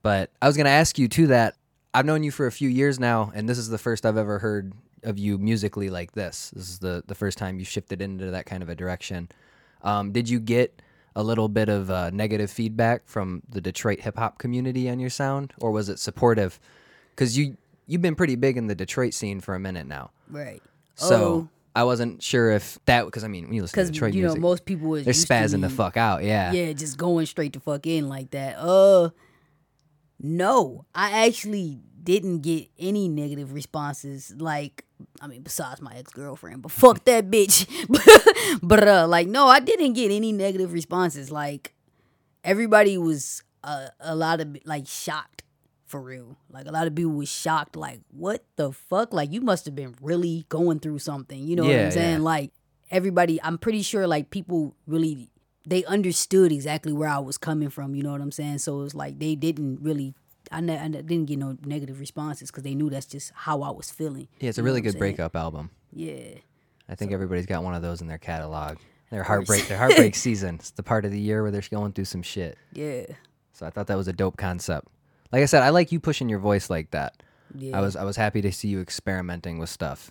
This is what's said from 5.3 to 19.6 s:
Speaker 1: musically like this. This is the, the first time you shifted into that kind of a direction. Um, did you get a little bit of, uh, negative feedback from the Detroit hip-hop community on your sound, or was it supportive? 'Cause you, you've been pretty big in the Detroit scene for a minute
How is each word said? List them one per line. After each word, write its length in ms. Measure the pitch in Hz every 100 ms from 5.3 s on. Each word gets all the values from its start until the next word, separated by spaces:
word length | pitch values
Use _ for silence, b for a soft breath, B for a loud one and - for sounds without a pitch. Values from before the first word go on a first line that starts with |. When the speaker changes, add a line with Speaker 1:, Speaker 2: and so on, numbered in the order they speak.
| 98
Speaker 1:
musically 520 | 104 113 101 104 98
like 240 | 90 87
this. 380 | 107 90 - - -
This 140 | 92
is 100 | 90
the, 240 | 92 87 -
the 80 | 98
first 220 | 101 -
time 220 | 95 92
you 60 | 95
shifted 360 | - - 92
into 300 | 98 95 92
that 140 | 92 -
kind 180 | 92
of 60 | 87
a 60 | 85
direction. 520 | 90 90 - 90 87 b b b b b
Um, 300 | - 104 101
did 160 | 110 117
you 100 | 120
get 420 | 110 117 123 _ b b b 104
a 60 |
little 260 | 107 113 110
bit 180 | 104 107
of, 220 | 101 95
uh, 200 | 92 87
negative 380 | 98 107 107 101
feedback 520 | - 110 110 117 120 _
from 360 | 110 95 90 -
the 100 | 104
Detroit 400 | 90 - 113 101
hip-hop 380 | 113 107 113 _
community 500 | 123 123 127 127 127
on 100 | 123
your 80 | 127
sound, 440 | - 135 139 139 -
or 120 | 117
was 180 | 107 101
it 100 | 98
supportive? 600 | - - 120 110 95 - b b b b b -
'Cause 180 | 127 123
you, 220 | 147 - _ _ -
you've 140 | 170
been 140 | 175 151
pretty 200 | 170 123
big 200 | 135 123
in 100 | 110
the 80 | 92
Detroit 380 | 92 - 123
scene 280 | - 104 98
for 120 | -
a 60 |
minute 260 | 92